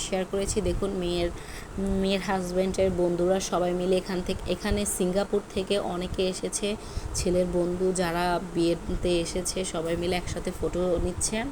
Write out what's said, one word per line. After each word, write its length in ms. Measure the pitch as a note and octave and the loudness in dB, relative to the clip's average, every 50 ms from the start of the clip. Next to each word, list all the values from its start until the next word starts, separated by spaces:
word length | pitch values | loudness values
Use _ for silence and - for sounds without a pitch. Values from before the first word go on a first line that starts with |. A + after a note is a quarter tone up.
| - | -4
শেয়ার 160 | - G3 F#3 F#3 F#3 | -2 -2 -2 -2 -2
করেছি। 260 | - G3 G3 G#3 - G#3+ | -2 -2 -2 0 0 0
দেখুন, 280 | F#3 F3+ F3 - G3+ G3 G3 F#3 | 2 2 2 0 0 0 0 0
মেয়ের, 280 | F3+ F3 F3 F3 E3+ F3 F3 - - - - - - - - G3 G3 G3 G3 F#3+ | 0 0 0 0 0 0 -2 -6 -10 -12 -12 -12 -12 -8 -6 -2 -2 0 2 2
মেয়ের 200 | F#3+ F#3+ G3 F#3+ F#3 - | 2 2 2 0 0 0
হাজব্যান্ডের 600 | G3 F#3+ F3+ F3+ F3+ F#3 F#3+ F#3+ F#3 - F#3+ F#3+ F3+ F3 | 0 0 0 0 0 2 2 2 2 2 2 4 4 4
বন্ধুরা 360 | F3 F3 F3 E3+ F3 F3+ F#3+ G3 F#3+ - | 2 2 4 4 4 4 4 2 0 0
সবাই 200 | G3 E3+ F3+ F3+ F3+ | 0 2 2 2 2
মিলে 220 | F3+ F3+ F3+ F#3 F#3 | 2 2 2 2 2
এখান 180 | F3+ - F#3+ F3+ F3+ | 2 0 -2 -2 -2
থেকে, 140 | - F#3+ - - - F3+ | -2 -2 -2 -2 -2 -2
এখানে 260 | F3+ - G#3 G3+ G#3 G#3 G3 - | -2 0 0 0 0 0 0 0
সিঙ্গাপুর 440 | - F#3 F3+ F3+ G3 G3+ G3 - G3+ G3+ - - | 0 0 2 2 2 0 2 0 -2 -2 -2 -4
থেকে 200 | G3 F#3 - G3+ G3+ - - F3+ | -4 0 0 0 0 0 -2 -2
অনেকে 280 | F3+ F3+ F3+ - - F#3+ F#3 F#3 | -4 -4 -4 -2 0 0 0 0
এসেছে, 340 | - - F#3 - - G#3+ G3+ G#3+ G#3 - - - - - - - | -2 -4 -4 -4 -2 -2 -2 -2 -4 -6 -8 -6 -6 -6 -4 -4
ছেলের 300 | - - F#3 F3+ F3+ F3+ F3+ F3 | -2 0 2 2 2 2 2 2
বন্ধু 300 | F3+ F3 F3 F3+ F3+ F#3 F#3 F3+ F3+ | 2 2 0 0 2 2 2 2 2
যারা 240 | F3+ E3+ E3 F3 F3+ F3+ F3 E3+ F#3 F3 - | 0 0 2 2 2 2 0 0 -2 -2 0
বিয়েতে 560 | F3 E3+ E3+ E3+ E3 - - F3+ E3 - F3+ F3 E3+ E3 | 2 2 2 2 0 0 -2 -2 0 2 2 2 2 0
এসেছে, 320 | - - F#3 F3 - - - F#3 - - | 0 -2 -4 -2 -2 -2 -2 -4 -4 -4
সবাই 220 | E3+ D#3+ E3 E3+ E3+ | -4 -2 -2 -2 0
মিলে 140 | F3 F3+ F3+ F3+ | 0 0 0 -2
একসাথে 300 | F3 - - F3 - F#3+ F#3 | -2 -4 -6 -4 -4 -4 -4
ফটো 240 | - - D#3 - F3 F3+ F3+ E3+ E3+ F3 | -2 -2 -2 0 0 2 2 2 2 2
নিচ্ছে 320 | F3+ - - - - A3 A3 A#3 C#4 | 0 0 -2 -2 -2 -2 -2 -4 -4